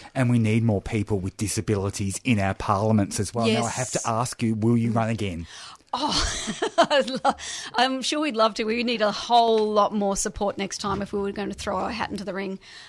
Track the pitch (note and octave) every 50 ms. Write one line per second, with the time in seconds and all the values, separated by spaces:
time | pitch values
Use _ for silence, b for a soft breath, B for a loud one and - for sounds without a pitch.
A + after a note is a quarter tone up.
0 | B B - C3+ B2+ A#2+ B2 A#2+ A2+ G#2+ G#2+ A#2 A2+ A2+ G#2+ F#2+ - - - A2
1 | G2+ - G#2+ G2 F2+ F#2+ - - A2 G2+ - - F#2+ - G#2+ G2 F#2+ G2+ - -
2 | G#2 G2 F#2 - - C3 A#2+ G#2 F#2+ F#2+ F#2+ - - - G#2+ F#2+ G#2+ A2 A2 G#2
3 | G2 - - - G#2 - - A#2+ A2+ A2+ A2 A2+ A2+ A2 G2+ B2 B2+ - - -
4 | - A#2 A2+ A2 B2 C3 - - A#2+ A2 A2+ G#2+ G#2 A#2 A#2+ A#2 A2+ A#2 A2 A#2
5 | A2+ A2 A#2 G#2 G#2+ G2 F2 E2 E2+ B B B B B B B _ _ - -
6 | D4 C4+ G#3 - - - - - - - G3 - - A4 - - E4 - D#4 C#4
7 | A#3 A3 C4 B3 - A3+ A#3+ B B B B B B B - - B3 C4 C4 C4
8 | B3+ - D4+ D4+ D4+ D4+ G#3+ A3 A3 A3 G3+ - A3+ G#3+ A3 A#3+ A#3+ A#3+ A#3+ A3
9 | G#3+ G#3 G3 - - - A#3+ A#3+ A#3 A3+ A3+ A3 G#3+ G#3+ G#3 G#3 G3+ - G#3 G#3+
10 | G3+ G3 G3 F#3+ - G#3+ G3+ - G#3 G3 F#3 - G3 F#3 - - - G3+ G3 G3
11 | G3 - - G3+ G3 G3+ G3+ A3 G3+ G3 G3+ - - G#3+ G3 F#3 G3+ G3 A#3 A3
12 | A#3 - - G3 G3 G3+ F3+ F#3+ G3 F#3+ F#3+ F#3+ B B B B B